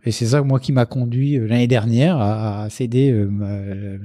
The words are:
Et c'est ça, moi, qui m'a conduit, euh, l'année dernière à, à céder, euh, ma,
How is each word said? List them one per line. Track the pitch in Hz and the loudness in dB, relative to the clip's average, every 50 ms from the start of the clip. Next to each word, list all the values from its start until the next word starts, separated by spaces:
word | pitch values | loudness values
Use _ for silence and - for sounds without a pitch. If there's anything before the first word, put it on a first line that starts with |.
| - | -4
Et | 117 | -4
c'est | 107 - 120 | -2 -2 0
ça, | 110 131 147 | 0 2 2
moi, | 139 135 135 127 | 2 2 0 0
qui | 131 - | 0 0
m'a | 139 127 120 | 2 2 0
conduit, | - - 127 123 120 120 127 135 143 147 131 | 0 -2 -4 -2 -2 0 0 0 0 0 0
euh, | 110 | 0
l'année | 107 117 120 175 120 | 0 2 2 4 4
dernière | 127 113 104 117 113 120 143 175 180 139 | 2 2 2 2 2 4 4 2 2 2
à, | 104 101 110 107 110 107 101 104 107 | 2 0 0 0 -2 -4 -4 -4 -6
à | 104 | -8
céder, | - - 131 117 117 131 139 139 | -6 -6 -4 0 2 2 4 4
euh, | 123 107 104 101 | 4 2 2 0
ma, | 101 101 104 98 101 101 98 98 95 98 101 101 98 98 | -2 -4 -4 -4 -6 -6 -6 -8 -8 -8 -10 -10 -10 -10